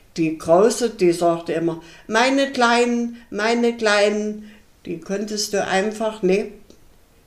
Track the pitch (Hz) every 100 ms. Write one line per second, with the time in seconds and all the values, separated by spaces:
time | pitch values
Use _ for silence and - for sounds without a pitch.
0 | - - 160 156 165 170 226 240 233 -
1 | 180 170 170 165 170 160 165 160 - -
2 | - 220 254 269 269 269 240 240 240 240
3 | 233 - - 196 214 240 233 233 220 208
4 | 208 208 214 214 - - _ _ - 170
5 | - 202 214 214 - 196 - 190 214 214
6 | 220 214 180 196 226 - - - - _
7 | _ _